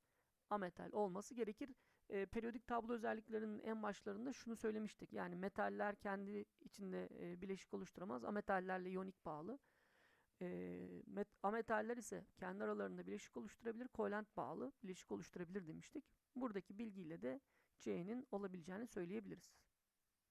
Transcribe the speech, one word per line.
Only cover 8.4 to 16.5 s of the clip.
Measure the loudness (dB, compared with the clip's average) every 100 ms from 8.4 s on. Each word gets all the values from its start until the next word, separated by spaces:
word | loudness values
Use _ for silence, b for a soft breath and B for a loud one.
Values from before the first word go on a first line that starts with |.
| 4 4 4 0 0
iyonik | -2 -2 -4
bağlı. | -6 -4 -4 -8 _ b b b b b b -6
E, | -4 -2 -2 -4 -6 -8 -4
met-, | -2 -2 _
ametaller | 2 4 4 4 4 0
ise | -2 -6 -6 -6
kendi | -4 0
aralarında | 2 2 0 -2 -4
bileşik | -4 -4 -6
oluşturabilir, | -6 -4 -2 -2 -2
kovalent | 2 2 2 0 -2
bağlı | 0 0 -2 -4
bileşik | -6 -6 -4
oluşturabilir | -4 -2 -4 -2 -2 -4
demiştik. | -6 -6 -8 -8 _ _ 0
Buradaki | 0